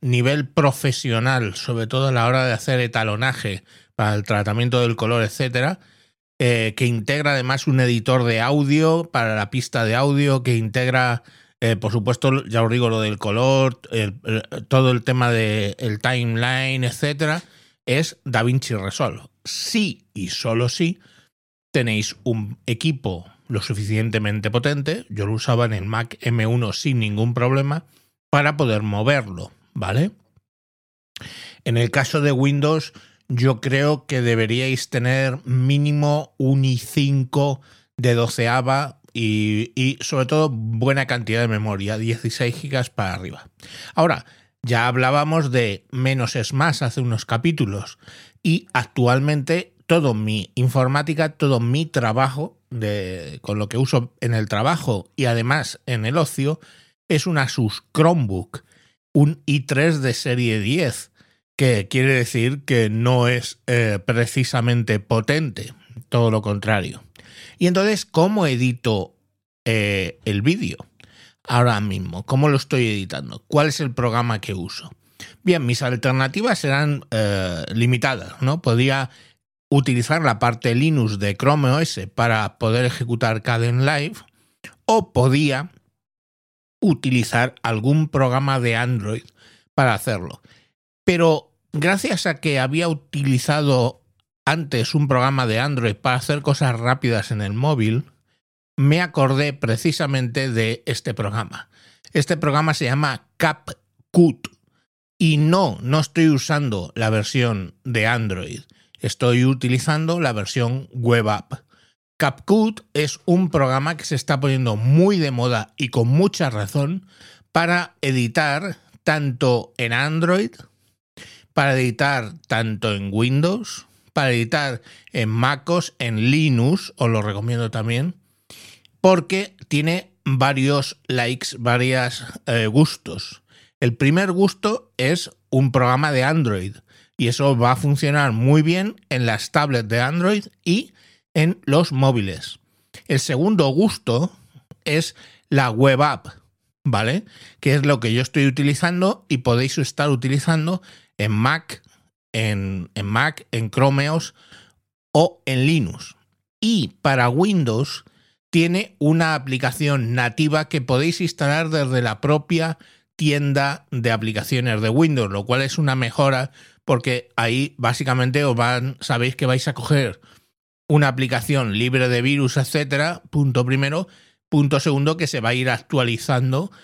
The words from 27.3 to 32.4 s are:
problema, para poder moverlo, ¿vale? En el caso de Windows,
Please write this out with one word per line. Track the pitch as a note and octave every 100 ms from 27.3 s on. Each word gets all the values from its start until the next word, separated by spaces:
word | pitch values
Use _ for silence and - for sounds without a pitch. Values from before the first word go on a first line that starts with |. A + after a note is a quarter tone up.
problema, | A#2+ A#2+ C3+ C#3 D3+ - _ _ _ -
para | C#3+ D3 D3
poder | C3+ G#2+
moverlo, | G#2+ G#2 A2+ C#3+ A2 F2 - _ _
¿vale? | - F#2 G#2+ F#3 - _ _ _ _ _ _ _ _ _ - - - - -
En | - A#2
el | A#2
caso | C#3+ B2+ D#3
de | C#3+
Windows, | C3